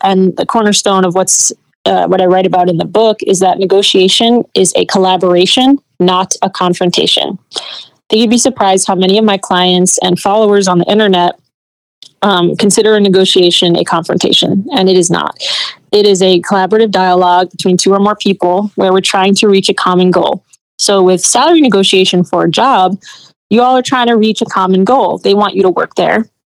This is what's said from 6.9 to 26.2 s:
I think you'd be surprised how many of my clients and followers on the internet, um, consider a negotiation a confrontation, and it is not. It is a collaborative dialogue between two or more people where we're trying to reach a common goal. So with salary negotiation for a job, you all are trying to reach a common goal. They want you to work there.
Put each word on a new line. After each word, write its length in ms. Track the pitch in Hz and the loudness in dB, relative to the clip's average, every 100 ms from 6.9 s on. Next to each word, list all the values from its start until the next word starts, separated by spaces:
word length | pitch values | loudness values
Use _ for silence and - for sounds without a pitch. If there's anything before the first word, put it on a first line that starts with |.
| - - - - 196 _ - | -2 -2 -2 -4 -10 _ -16
I 40 | - - - _ - | -16 -20 -20 _ -4
think 120 | 220 | 0
you'd 80 | 233 | 2
be 80 | 233 | 2
surprised 480 | 269 233 196 190 - | 0 0 0 0 0
how 100 | 185 | 0
many 220 | 190 208 | 2 2
of 60 | |
my 140 | 214 196 | 2 -2
clients 600 | - 180 180 180 180 - | -2 -2 0 0 0 -2
and 200 | 180 175 | -2 -2
followers 480 | 202 214 208 202 190 | 0 0 2 2 2
on 100 | 180 | 0
the 60 | 175 | 0
internet, 480 | 208 214 180 175 - _ _ _ _ _ _ - - | 0 2 2 0 -4 _ _ _ _ _ _ -20 -6
um, 340 | 202 185 175 147 | -2 0 -2 0
consider 400 | 214 226 214 214 | 0 2 2 2
a 40 | |
negotiation 760 | 202 190 190 190 175 165 180 170 | 2 2 2 2 2 2 0 0
a 80 | |
confrontation, 840 | 175 165 170 170 - - - 196 240 | -2 -4 -4 -4 -2 -2 -2 -4 -4
and 180 | 185 190 | -2 2
it 60 | 185 | 2
is 120 | 170 | 0
not. 280 | 170 - - - - - - - | -2 -6 -8 -10 -8 -10 -14 -2
It 140 | 208 208 | 0 2
is 140 | 185 | 2
a 180 | 190 180 | 2 0
collaborative 480 | - 196 185 220 226 | 0 -2 0 0 0
dialogue 600 | 185 185 180 180 180 180 | 0 0 2 2 2 -2
between 240 | - 185 185 | -4 -2 0
two 160 | 190 | 2
or 60 | 196 | 2
more 160 | 202 214 | 0 -2
people 560 | 202 180 180 180 208 - | -2 -2 -2 -2 -4 -2
where 160 | 190 | 0
we're 80 | 190 | 0
trying 340 | 185 196 190 202 | 0 0 0 2
to 120 | 214 | 2
reach 180 | 196 - | 2 0
a 40 | |
common 360 | - 185 180 185 | -2 0 0 2
goal. 340 | 175 160 185 _ _ _ - | 2 0 -4 _ _ _ -8
So 240 | - 196 | -2 2
with 180 | 185 180 | 2 2
salary 380 | - 247 302 330 | 0 0 2 2
negotiation 600 | 262 196 190 190 190 180 | 2 2 2 2 0 0
for 220 | 170 175 170 | -2 -2 -2
a 40 | |
job, 480 | 165 254 220 185 190 - - - _ - | 0 0 2 0 -2 -12 -20 -20 _ -2
you 120 | 226 | 0
all 140 | 247 254 | 2 0
are 40 | |
trying 240 | 247 254 240 | -2 -2 0
to 80 | 233 | 0
reach 260 | 220 208 | 0 -2
a 40 | 220 | -4
common 400 | 196 185 190 190 | -4 0 0 2
goal. 320 | 269 190 - | 2 0 -2
They 160 | 196 | -2
want 200 | 202 202 190 | 0 0 0
you 60 | |
to 60 | 185 | -2
work 260 | 170 165 - | -2 -4 -4
there. 300 | 165 208 | -2 -2